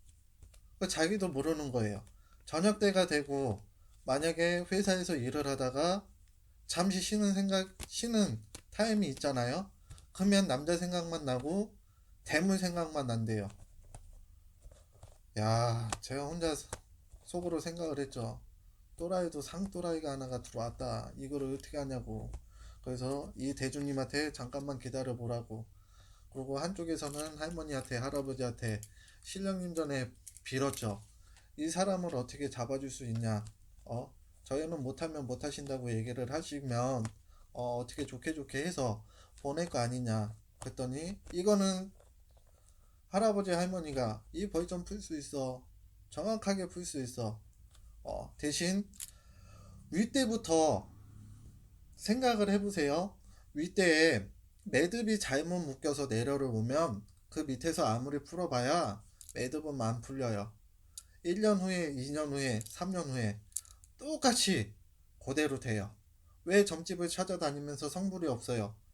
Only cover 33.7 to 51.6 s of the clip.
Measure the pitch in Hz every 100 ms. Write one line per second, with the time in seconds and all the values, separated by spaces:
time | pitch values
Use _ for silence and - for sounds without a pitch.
33.7 | - - 120 - - - - - 139 160
34.7 | 160 127 135 160 156 123 123 147 143 139
35.7 | 131 123 110 117 127 123 156 165 143 135
36.7 | 120 127 127 110 - - - - 123 123
37.7 | 120 123 - 135 123 160 156 135 135 170
38.7 | 147 123 107 - - - - 139 156 175
39.7 | 135 120 127 120 110 104 - - - -
40.7 | - 127 139 170 202 - 175 202 208 190
41.7 | 185 190 - - - - - - - -
42.7 | - - - - 190 220 202 190 175 180
43.7 | 185 151 135 113 107 - 160 202 165 175
44.7 | 180 - 208 - 151 - 143 131 127 -
45.7 | - - - - 147 202 220 196 196 180
46.7 | 175 175 143 123 123 110 110 - - -
47.7 | - - - - - - - 151 147 175
48.7 | 196 202 - - - - - - - -
49.7 | - - 170 233 277 226 220 - 160 156
50.7 | 98 - - - - - - - -